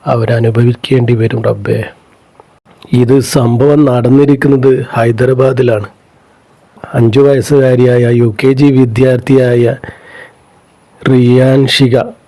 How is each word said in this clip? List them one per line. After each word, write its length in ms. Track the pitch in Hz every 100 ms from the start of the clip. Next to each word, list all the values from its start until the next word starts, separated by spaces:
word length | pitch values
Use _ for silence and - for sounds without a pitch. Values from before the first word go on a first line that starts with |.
| 151
അവരനുഭവിക്കേണ്ടി 1040 | 123 110 117 113 113 120 120 - 135 120 120
വരും 220 | 113 117 113
റബ്ബേ. 280 | 107 101 110 110 - _ _ _ _ - _ _ _ - 123
ഇത് 140 | 123 135 123 143
സംഭവം 500 | 120 117 143 147 143
നടന്നിരിക്കുന്നത് 800 | 123 120 135 143 139 143 139 131 127 120 -
ഹൈദരാബാദിലാണ്. 920 | 117 113 127 127 131 123 120 110 104 _ _ _ _ _ _ _ _ _ - 131
അഞ്ചു 240 | 117 117 139
വയസ്സുകാരിയായ 760 | 135 - 147 131 123 123 123 120 120
യു 80 | 120 101
കെ 120 | 131 131
ജി 100 | 143 131
വിദ്യാർത്ഥിയായ 960 | 127 110 131 127 - 135 123 120 120 - - - - - - _ _ _ _ _ _ _ -
റിയാൻഷിക 840 | 131 120 123 131 135 131 - 131 120 - -